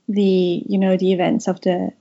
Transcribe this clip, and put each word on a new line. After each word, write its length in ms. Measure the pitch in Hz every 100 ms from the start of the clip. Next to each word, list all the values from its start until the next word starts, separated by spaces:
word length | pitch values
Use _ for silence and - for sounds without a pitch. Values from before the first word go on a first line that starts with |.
| -
the, 560 | 202 196 185 180 175 -
you 120 | 196
know, 180 | 190 185
the 160 | 185
events 360 | 180 175 156 -
of 100 | 185
the, 300 | 185 180 185 -